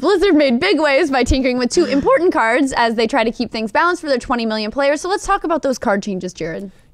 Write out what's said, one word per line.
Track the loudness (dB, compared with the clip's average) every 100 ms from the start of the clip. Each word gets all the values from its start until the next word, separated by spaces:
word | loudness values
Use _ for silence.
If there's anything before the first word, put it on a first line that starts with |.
Blizzard | 2 2 4
made | 4 4 2
big | 2 2
waves | 2 2 2
by | 0
tinkering | 2 0 0 0
with | 0
two | 0
important | 0 0 2 2 2
cards | 2 2 2 0
as | 0 0
they | 0
try | 0 0
to | -2
keep | -4 -6
things | -6 -4
balanced | 0 0 -2
for | -2
their | -4
twenty | -2 -4 -2
million | -4 -6
players. | -2 0 0
So | -2
let's | -6 -2
talk | -2
about | 0 -2
those | -2 -2
card | -2 -2
changes, | -2 -8 -8
Jared. | -10 -10 -8 -12 -18 _